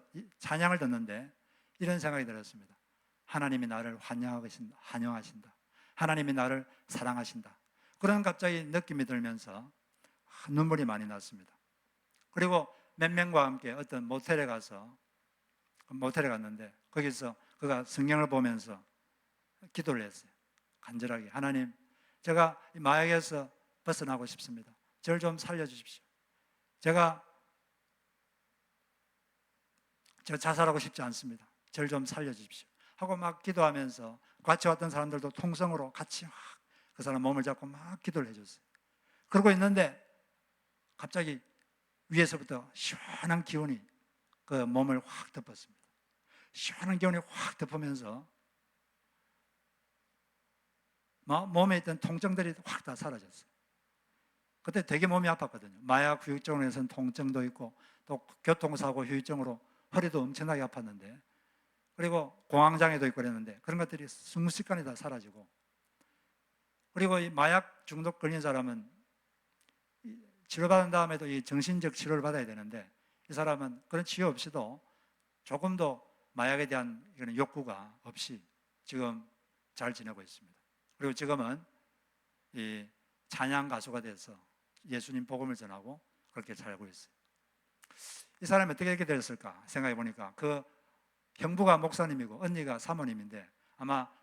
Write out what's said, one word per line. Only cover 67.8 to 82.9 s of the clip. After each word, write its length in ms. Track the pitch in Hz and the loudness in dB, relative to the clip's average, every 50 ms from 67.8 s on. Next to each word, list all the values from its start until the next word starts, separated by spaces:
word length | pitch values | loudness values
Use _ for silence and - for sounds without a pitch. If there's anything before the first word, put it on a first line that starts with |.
| _ | _
중독 340 | - 151 156 160 175 165 - | -12 -8 -6 -4 -4 -4 -4
걸린 200 | - 156 160 160 | -4 -2 -2 -2
사람은 500 | 147 147 131 131 127 123 120 113 107 - - _ _ _ _ _ _ _ _ _ _ _ _ _ _ _ _ _ _ _ _ _ - | 0 0 0 0 -2 -4 -6 -8 -10 -14 -18 _ _ _ _ _ _ _ _ _ _ _ _ _ _ _ _ _ _ _ _ _ -18
이 140 | 226 226 233 - - _ _ _ - | -16 -16 -16 -20 -20 _ _ _ -10
치료받은 440 | - 160 170 175 190 185 185 175 | -2 0 6 8 8 8 8 6
다음에도 360 | 175 175 170 165 160 151 156 143 | 4 4 4 4 2 -2 -4 -2
이 140 | 139 135 | -4 -4
정신적 520 | 127 - 143 143 135 180 180 175 170 156 - | -2 0 0 0 2 2 0 0 0 -2 -2
치료를 260 | - - 147 156 147 | -2 -2 0 0 0
받아야 240 | 139 151 147 139 123 | 2 0 0 -2 -2
되는데 440 | 110 107 107 104 107 117 113 95 - _ _ _ _ _ _ _ - | -4 -8 -10 -12 -12 -12 -12 -14 -16 _ _ _ _ _ _ _ -8
이 40 | 156 | -4
사람은 480 | 151 156 156 147 139 139 131 123 123 - - | -2 0 0 0 0 -2 -6 -8 -10 -8 -4
그런 180 | - 165 175 | -4 -4 -2
치료 220 | - - 180 185 170 | -2 0 2 2 2
없이도 520 | - - - 165 147 143 110 110 135 - _ _ _ _ _ _ _ _ _ _ _ _ _ | 2 0 -4 -6 -4 -4 -4 -4 -8 -12 _ _ _ _ _ _ _ _ _ _ _ _ _
조금도 580 | - 135 143 175 185 185 180 170 143 127 120 - _ _ _ _ _ _ | -6 -4 -2 0 0 0 2 0 0 0 -4 -10 _ _ _ _ _ _
마약에 340 | 120 120 131 135 143 147 131 | 0 2 2 2 2 0 0
대한 360 | 135 127 123 120 113 117 - - - - | 0 -2 -2 -4 -6 -10 -14 -20 -16 -12
이런 180 | 127 117 117 | -10 -4 -2
욕구가 640 | 127 139 - - 151 131 120 98 98 101 107 - _ - | 0 0 0 -2 -6 -8 -8 -8 -10 -12 -16 -20 _ -20
없이 380 | 120 - - - - 123 101 - _ _ _ _ _ _ _ _ | -16 -12 -10 -10 -10 -10 -12 -16 _ _ _ _ _ _ _ _
지금 440 | - 139 127 123 120 113 113 113 - _ _ _ _ _ _ _ _ _ | -10 -4 -4 -2 -2 -4 -6 -10 -16 _ _ _ _ _ _ _ _ _
잘 180 | - 120 123 123 | -6 -6 -6 -6
지내고 280 | - 123 110 107 98 | -6 -10 -14 -14 -14
있습니다. 360 | 95 - - - - _ _ _ _ _ _ _ _ _ _ - | -16 -20 -20 -20 -20 _ _ _ _ _ _ _ _ _ _ -6
그리고 160 | 143 139 123 | -4 -4 -4
지금은 500 | - 151 143 147 135 117 117 135 165 170 - _ _ _ _ _ _ _ _ _ _ _ _ _ _ _ _ - | -2 -2 -2 -2 0 -2 -4 -6 -8 -10 -16 _ _ _ _ _ _ _ _ _ _ _ _ _ _ _ _ -12
이 340 | 123 110 107 107 104 104 107 | -10 -10 -8 -10 -10 -12 -16